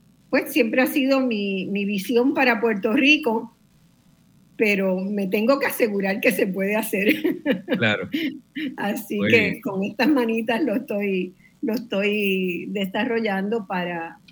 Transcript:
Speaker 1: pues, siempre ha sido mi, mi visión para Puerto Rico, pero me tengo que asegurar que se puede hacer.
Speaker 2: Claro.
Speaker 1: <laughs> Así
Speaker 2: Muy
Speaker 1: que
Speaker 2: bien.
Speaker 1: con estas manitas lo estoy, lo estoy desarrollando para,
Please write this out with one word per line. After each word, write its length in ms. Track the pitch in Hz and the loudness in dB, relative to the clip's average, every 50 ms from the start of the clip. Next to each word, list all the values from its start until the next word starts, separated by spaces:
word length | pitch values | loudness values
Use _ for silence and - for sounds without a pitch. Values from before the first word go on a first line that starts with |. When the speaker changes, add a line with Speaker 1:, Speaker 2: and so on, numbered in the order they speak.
| _ _ _ _ _ - | _ _ _ _ _ 0
Speaker 1:
pues, 200 | 254 294 302 - | 0 0 0 2
siempre 300 | - 311 233 220 220 254 | 2 2 2 4 4 2
ha 60 | 254 | 2
sido 320 | - - 294 262 269 269 269 | 4 2 2 2 4 4 4
mi, 480 | 262 247 220 202 202 196 196 190 180 | 4 2 0 0 -2 -2 -2 -2 -4
mi 180 | - 196 202 202 | -2 -2 -2 -2
visión 480 | 196 208 185 185 - 247 233 247 277 302 | -2 -2 -4 -2 2 2 4 4 4 4
para 260 | 311 269 247 233 208 | 4 4 2 2 2
Puerto 340 | 233 226 214 196 233 226 214 | 2 0 0 0 0 0 2
Rico, 600 | 277 262 285 302 285 - 233 220 233 262 - _ _ _ _ _ _ _ _ _ _ _ _ _ _ _ _ _ _ _ _ _ | 4 4 4 4 4 2 0 0 -2 -4 -6 _ _ _ _ _ _ _ _ _ _ _ _ _ _ _ _ _ _ _ _ _
pero 460 | - 226 208 208 190 196 190 185 190 | 0 2 2 2 2 2 0 0 0
me 260 | 190 196 208 202 196 | -2 -2 -2 -2 -2
tengo 320 | 190 196 208 220 240 277 - | 0 0 0 2 2 2 2
que 60 | 494 | 2
asegurar 560 | - - - 247 214 202 196 196 196 196 240 | -2 0 0 0 0 2 0 0 0 0 2
que 100 | - 247 | 2 2
se 140 | 190 - 247 | 2 2 0
puede 300 | 196 180 196 190 202 208 | 0 0 -2 -2 0 0
hacer. 640 | 220 214 - - 190 202 220 302 - - 359 - - - 294 220 - - 349 269 | -2 -2 -2 -2 0 2 2 0 2 0 -2 -2 -2 -2 -2 -2 -2 -2 -4 -2
Speaker 2:
Claro. 300 | - 117 107 104 98 185 - - 320 330 285 - - - | 0 2 0 0 0 -2 -4 -4 -4 -4 -4 -6 -8 -16
Speaker 1:
<laughs> 340 | _ - 294 311 254 - | _ -12 -8 -8 -8 -6
Así 400 | - - - - 262 - - 214 | -4 -4 -4 -4 -4 -6 -6 -4
Speaker 2:
Muy 140 | 202 202 214 | -2 2 4
Speaker 1:
que 80 | 240 220 | 4 4
Speaker 2:
bien. 220 | 208 190 170 - | 2 2 -4 -4
Speaker 1:
con 220 | - 220 196 190 196 | -6 -6 -4 -4 -4
estas 240 | - - - 240 | -4 -2 0 2
manitas 560 | 311 302 254 240 226 226 226 220 - 226 240 320 | 2 2 2 2 0 -2 -2 -2 -2 0 0 0
lo 120 | 233 196 | 0 -2
estoy, 580 | - - - 214 202 208 202 190 185 185 185 - _ _ _ _ - - | -2 -4 -4 -4 -2 -2 0 -2 -2 -2 -6 -8 _ _ _ _ -6 -4
lo 100 | 226 214 | -2 -2
estoy 960 | - - - 202 196 208 208 208 214 202 196 190 190 185 180 180 - - - | -2 -4 -4 -2 0 0 0 0 0 0 0 0 0 0 -2 -4 -4 -6 -6
desarrollando 960 | 190 202 196 190 - 214 214 - 233 226 226 208 190 190 196 208 226 226 190 | -4 -4 -4 -4 -2 -4 -2 0 -2 0 0 0 -2 -2 -2 -2 -4 -4 -4
para, 540 | - 190 180 175 180 175 165 165 165 - - _ - | -4 -6 -4 -4 -4 -6 -6 -8 -10 -14 -18 _ -20